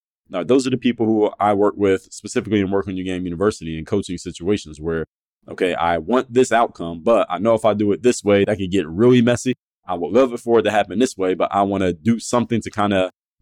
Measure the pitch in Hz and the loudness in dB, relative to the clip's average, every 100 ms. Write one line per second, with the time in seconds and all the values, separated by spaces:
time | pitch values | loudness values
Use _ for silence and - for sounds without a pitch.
0 | _ _ _ 92 85 135 127 123 123 120 | _ _ _ -6 2 2 2 -2 -2 0
1 | 110 110 104 - 101 101 101 - 98 95 | 0 2 0 0 0 2 0 2 0 0
2 | - - 107 123 101 107 95 98 101 92 | -4 -16 -6 -6 0 0 0 -2 -4 -6
3 | 92 92 90 85 104 - 80 80 80 104 | -6 -6 -6 -2 -2 -2 -6 -8 -4 -4
4 | - 87 87 - 85 104 78 76 80 82 | -4 -8 -10 -8 -4 -4 -4 -10 -6 -4
5 | 78 _ _ _ - - 90 69 85 85 | -6 _ _ _ -16 -4 -2 0 0 -2
6 | 80 123 117 120 123 113 117 - 85 85 | 0 -2 2 2 2 2 0 -4 -10 -4
7 | 87 110 - 87 110 113 110 104 104 92 | 0 2 0 -2 0 2 2 2 0 2
8 | 123 - 101 101 98 101 92 95 78 85 | 2 2 2 4 2 -2 -2 -2 -2 2
9 | 120 127 117 120 127 120 _ _ - 87 | 6 6 4 0 -2 -6 _ _ -10 -6
10 | 87 107 131 120 117 117 101 104 95 92 | 0 2 2 0 2 2 4 2 0 0
11 | 131 - 92 90 90 101 98 98 92 82 | -2 0 -2 0 0 0 0 0 0 0
12 | 92 113 - 123 113 113 101 - 104 98 | -2 -2 0 -2 0 -4 -4 -2 0 2
13 | 92 - _ _ | 0 -4 _ _